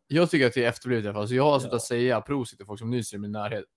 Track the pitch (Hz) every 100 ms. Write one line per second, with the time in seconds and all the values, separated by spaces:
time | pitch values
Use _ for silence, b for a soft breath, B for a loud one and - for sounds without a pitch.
0 | - 147 175 160 127 127 120 - 123 120
1 | 104 104 107 123 147 139 127 120 - 120
2 | 123 113 - 143 120 - 101 101 113 123
3 | 107 101 104 107 104 107 -